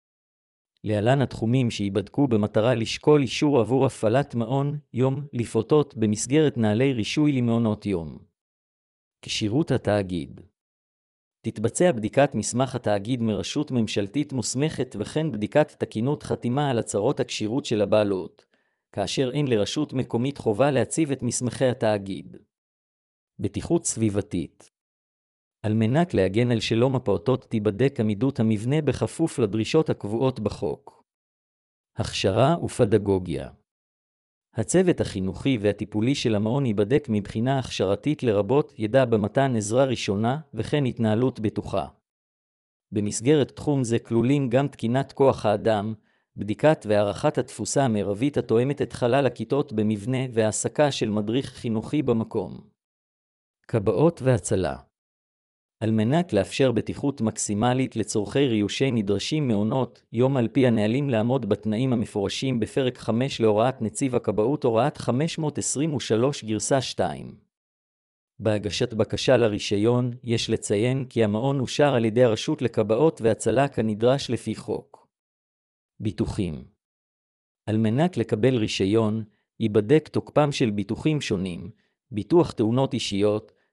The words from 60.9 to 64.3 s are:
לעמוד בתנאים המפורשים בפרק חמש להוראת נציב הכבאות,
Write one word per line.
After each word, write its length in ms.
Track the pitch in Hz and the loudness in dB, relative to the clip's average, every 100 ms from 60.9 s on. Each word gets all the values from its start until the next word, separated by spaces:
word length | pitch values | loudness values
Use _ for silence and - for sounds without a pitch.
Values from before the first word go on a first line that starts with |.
| 127 143 | 0 0
לעמוד 380 | 110 117 135 104 | 0 0 0 0
בתנאים 440 | 104 110 107 131 | -2 -2 -2 0
המפורשים 680 | 117 104 107 98 - 135 120 | 0 -2 -2 -4 -2 -4 -2
בפרק 380 | 104 143 127 123 | -2 -2 -2 -2
חמש 420 | - 113 131 - | -4 -2 -2 2
להוראת 420 | 110 104 123 127 | 2 4 2 0
נציב 320 | 107 - 139 | -6 -4 -2
הכבאות, 500 | 117 - | -2 0